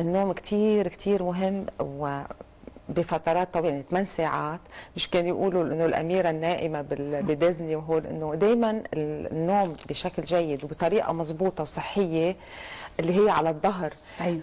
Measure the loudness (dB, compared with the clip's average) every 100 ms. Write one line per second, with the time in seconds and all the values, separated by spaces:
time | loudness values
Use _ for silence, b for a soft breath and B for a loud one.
0 | 0 2 0 -2 -2 2 4 4 0 -2
1 | 0 2 2 0 0 0 -4 -6 -6 -4
2 | -4 -4 -8 -14 -20 -20 -20 -14 -4 -2
3 | 0 0 2 2 2 0 0 -2 -2 -2
4 | 0 -2 -2 -2 -4 -6 -12 B B -8
5 | 0 2 2 2 2 2 2 2 2 2
6 | 2 2 2 0 0 0 -2 -2 -4 -4
7 | -2 -2 0 4 2 2 -2 -4 0 -2
8 | -2 -4 -4 2 4 4 2 0 -4 -4
9 | -2 -4 -4 -2 2 2 2 -2 -8 -6
10 | -4 -4 0 0 2 -2 -6 -2 2 2
11 | 2 -2 -4 0 0 0 -6 -6 -4 0
12 | 2 2 2 0 B B B B B -2
13 | 2 4 6 4 2 2 0 0 -4 -8
14 | B B -2 -2